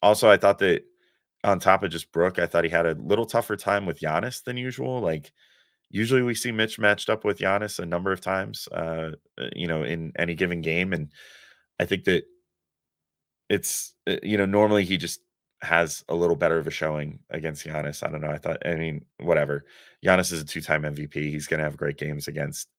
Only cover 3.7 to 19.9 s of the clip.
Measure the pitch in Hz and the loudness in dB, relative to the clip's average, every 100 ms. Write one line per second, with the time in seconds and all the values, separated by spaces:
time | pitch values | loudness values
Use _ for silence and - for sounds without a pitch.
3.7 | 101 95 78 78 82 120 - - 123 127 | -2 -2 -4 -2 -2 -2 -6 -8 -8 -8
4.7 | 131 127 127 90 78 - _ _ _ _ | -6 -6 -2 -2 -4 -8 _ _ _ _
5.7 | _ _ 95 113 131 123 113 123 110 110 | _ _ -4 2 2 2 -2 -2 -2 -2
6.7 | - 104 104 - 110 104 98 98 101 104 | 2 2 2 0 0 0 0 2 0 -2
7.7 | - 85 87 95 95 - 95 104 104 - | -6 -4 -2 -2 -2 -2 -2 -4 -10 -10
8.7 | 82 82 80 80 76 _ - 64 - 85 | -6 -4 -4 -6 -10 _ -10 -8 -6 -2
9.7 | 80 67 82 80 - 85 80 92 85 78 | -2 -2 -4 -6 -4 -2 -2 -2 -2 -2
10.7 | 85 92 85 76 - - - - _ _ | 0 0 -2 -4 -12 -20 -20 -20 _ _
11.7 | - 90 95 95 90 - _ _ _ _ | -4 -2 0 2 2 0 _ _ _ _
12.7 | _ _ _ _ _ _ _ - 104 - | _ _ _ _ _ _ _ -2 0 0
13.7 | - - _ - 92 101 104 98 104 107 | -6 -8 _ -2 -2 0 2 4 6 6
14.7 | 104 90 92 85 - _ _ _ - - | 6 4 0 -2 -8 _ _ _ -12 2
15.7 | 85 80 - - 85 85 80 82 82 76 | 2 2 -2 -4 2 2 2 2 2 -2
16.7 | - 78 76 73 - - 78 80 76 80 | -4 -2 -2 -6 -10 -10 -8 -6 -8 -8
17.7 | 78 76 - 78 78 76 76 82 - - | -6 -6 -4 -6 -4 -6 -4 -6 -4 -4
18.7 | 80 80 73 - - 82 78 71 73 - | -2 -4 -6 -10 -6 0 2 2 -4 -8
19.7 | - - | -20 -20